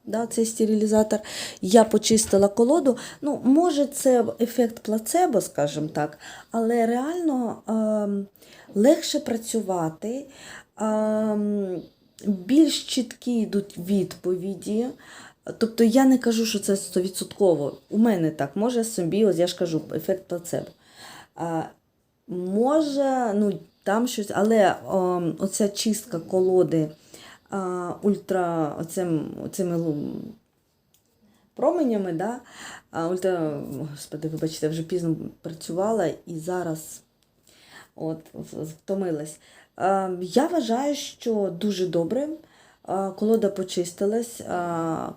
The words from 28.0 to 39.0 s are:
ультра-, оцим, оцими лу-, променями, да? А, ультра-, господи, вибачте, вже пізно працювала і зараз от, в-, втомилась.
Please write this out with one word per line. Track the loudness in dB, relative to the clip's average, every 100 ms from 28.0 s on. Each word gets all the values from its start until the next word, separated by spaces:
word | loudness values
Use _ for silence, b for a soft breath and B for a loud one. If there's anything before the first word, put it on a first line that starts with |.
ультра-, | 0 0 0 -2 0 0 -2 -4
оцим, | -8 -4 -2 -2 -4 -8 -8
оцими | -4 -2 -2
лу-, | -2 -4 -6 -8 -12 -16 _ _ _ _ _ _ _ _ b b _ -2
променями, | 0 2 2 0 0
да? | -2 -4 -6 B B B B _
А, | -4 -2
ультра-, | 0 0 0 -2 -4 -8 -8 -10
господи, | -12 -12 -8 -6
вибачте, | -4 -4 -2 -4
вже | -2
пізно | -4 -2 -2 -2 -6 -12
працювала | -14 -12 -8 -2 0 0 0 -4 -10
і | -10
зараз | -6 -4 -4 -6 -10 -18 _ _ _ _ B B B B B -10
от, | -8 -8 -12
в-, | -16 -14 -10
втомилась. | -10 -10 -6 -4